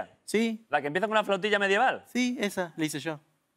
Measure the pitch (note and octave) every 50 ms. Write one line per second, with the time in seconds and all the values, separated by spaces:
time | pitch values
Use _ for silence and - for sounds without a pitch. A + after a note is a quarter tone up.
0 | - - _ _ _ - - G#3 A#3 A3+ A3+ A3 - _ C#3+ D3 C3+ C#3+ D3+ F3+
1 | G#3 G#3 A3 G#3+ G3+ G3 G3 F#3 E3+ G#3+ G3+ G3+ G3+ G3 G3 G#3 B3+ B3+ D3+ G#2
2 | - - - A#3+ B3 B3 B3 B3+ G#3+ G3+ - F#3+ F3+ E3 - - D#3 D3+ - D3
3 | C3 E3 D#3 C#3+ - _ _ _ _ _ _